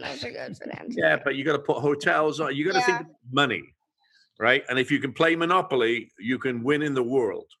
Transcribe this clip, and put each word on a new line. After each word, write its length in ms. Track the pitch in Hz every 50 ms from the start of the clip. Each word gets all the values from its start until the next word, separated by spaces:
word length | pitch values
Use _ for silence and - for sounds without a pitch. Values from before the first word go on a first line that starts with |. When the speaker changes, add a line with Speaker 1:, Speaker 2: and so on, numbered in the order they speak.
Speaker 1:
Those 240 | 135 143 139 - -
are 60 | 240
good 260 | - 120 127 - - -
for 80 | - -
the 100 | - -
end 120 | - -
of 60 | -
the 60 | 170
Speaker 2:
Yeah, 140 | 160 156 151
Speaker 1:
game. 60 | 143 -
Speaker 2:
but 120 | - 139
you 100 | 135 131
gotta 140 | 156 147 143
put 180 | 143 - 139 117
hotels 640 | 143 147 143 143 - 175 170 151 156 151 135 151
on. 120 | 156 139 139
You 120 | 143 151
gotta 160 | 180 196 - -
think 140 | 185 185 180
Speaker 1:
Yeah. 60 | -
Speaker 2:
of 100 | - - _ _ 123
money, 320 | 127 139 143 127 104 82 - - _ _ _ _ _ _ _ _ _ _ _ _ _ -
right? 240 | 107 120 131 139 - -
And 100 | 127 131
if 140 | 127 131
you 80 | 143 135
can 140 | 139 131 110
play 220 | - 165 165 165 165
Monopoly, 760 | 170 170 180 185 170 - 139 123 117 113 120 117 107 - _ -
you 180 | 104 117 131 120
can 240 | - 131 123 117 117
win 180 | 135 151 147
in 120 | 151 147 139
the 100 | 131 120
world. 440 | 117 131 135 123 - 87 85 - _ - _